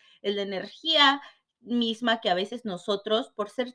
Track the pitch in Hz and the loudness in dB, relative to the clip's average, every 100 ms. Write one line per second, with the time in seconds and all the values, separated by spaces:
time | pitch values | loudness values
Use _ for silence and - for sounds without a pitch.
0 | _ _ 208 202 202 190 208 - 320 320 | _ _ -4 -4 -4 -6 -8 -8 0 4
1 | 277 277 - - _ _ 208 240 233 220 | 6 4 -4 -20 _ _ -4 0 0 0
2 | 240 226 214 180 208 240 226 180 - 202 | 0 0 2 0 0 -6 -8 -6 -4 -4
3 | 214 220 269 - 208 - 247 | 0 0 0 -6 -6 -4 -6